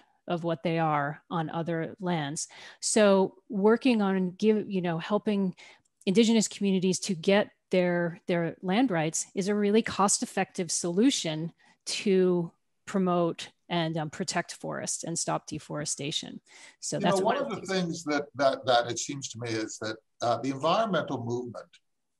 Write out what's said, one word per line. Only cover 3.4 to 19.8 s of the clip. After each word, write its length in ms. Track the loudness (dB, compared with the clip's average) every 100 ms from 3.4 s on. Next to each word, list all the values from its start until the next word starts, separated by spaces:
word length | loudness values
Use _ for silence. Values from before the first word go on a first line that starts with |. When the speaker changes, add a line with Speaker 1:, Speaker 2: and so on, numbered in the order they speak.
| -8
Speaker 1:
working 540 | 2 4 4 4 2
on 260 | 2 2 -2
give, 400 | 0 2 2 0
you 100 | -2
know, 200 | -2 -2
helping 560 | 0 -2 0 0 0 -4 -12 -20 _ _ 2
indigenous 420 | 4 6 4 2
communities 520 | 0 0 2 2 0
to 160 | -2 -2
get 340 | 2 2 2 _ _
their, 500 | 0 2 2 -2 -4 -2
their 280 | -2 -2 -4
land 300 | -2 2 2
rights 340 | 2 0 -2 -6
is 140 | -4 -2
a 80 | 0
really 260 | 4 4
cost-effective 920 | 2 2 2 2 -2 -2 -2 -4 -4
solution 800 | -2 0 4 4 4 -2 -4 -6 -10 _ _ -8
to 640 | -4 2 4 4 2 -2 -8 _ _ -6
promote 640 | 0 2 2 0 -2 -12 _ -4
and, 300 | -2 0 -2
um, 120 | -4
protect 440 | -6 -4 -4 -4
forests 500 | -8 -10 -8 -6 -6
and 140 | -6 -6
stop 300 | -2 -4 -6
deforestation. 920 | -14 -10 -8 -6 -6 -4 -6 -6 -14 _ -20 -20 -14
So 180 | -8 -2
Speaker 2:
You 40 |
Speaker 1:
that's 180 | 2 2
Speaker 2:
know, 60 | 2
Speaker 1:
one 120 | 0
Speaker 2:
one 80 | -2
Speaker 1:
of 60 |
Speaker 2:
of 40 | -6
the 60 |
Speaker 1:
the 120 | -4
Speaker 2:
things 300 | -2 -2 -4
that, 220 | -2 -2 -2 0
that, 300 | 2 2 4
that 260 | 4 2
it 80 | -4
seems 280 | -6 -8 -10
to 100 | -8
me 100 | -4
is 300 | -4 -4
that, 180 | -6